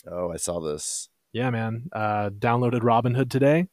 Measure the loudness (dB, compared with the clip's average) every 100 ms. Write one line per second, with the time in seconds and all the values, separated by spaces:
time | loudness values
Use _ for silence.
0 | -12 -6 -4 -4 -4 -4 -4 -6 -6 -10
1 | -12 _ _ -4 -2 -2 -4 -6 -8 -4
2 | -2 0 -2 -2 0 2 2 2 4 4
3 | 4 0 0 4 4 4 2